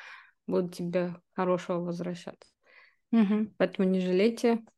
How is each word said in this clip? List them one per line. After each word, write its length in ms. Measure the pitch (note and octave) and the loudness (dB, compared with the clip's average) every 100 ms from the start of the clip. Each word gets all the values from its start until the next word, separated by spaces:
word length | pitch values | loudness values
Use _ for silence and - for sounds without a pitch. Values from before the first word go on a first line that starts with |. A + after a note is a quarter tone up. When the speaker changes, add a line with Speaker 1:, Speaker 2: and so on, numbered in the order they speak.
| - - - _ - | -20 -20 -20 _ -4
Speaker 1:
будет 280 | F#3 F3 F3+ | -2 -2 -6
тебе 400 | F3 F3+ F3 E3+ _ - | -4 -2 -2 -6 _ -2
хорошего 440 | F3+ F3+ F3 F3 | 0 0 -2 -4
возвращаться. 720 | F3 F3 F3 F3 - - - _ _ - - _ _ | -4 -6 -8 -8 -12 -16 -20 _ _ -20 -20 _ _
Speaker 2:
Мгм. 420 | A3+ G3+ G#3+ G#3+ - | 4 4 2 -2 0
Speaker 1:
Поэтому 300 | F#3 - F#3 | 0 2 0
не 120 | F#3 | 2
жалейте, 640 | F#3 F3+ A3+ A#3 A#3 A#3 - | 2 2 2 2 0 0 -4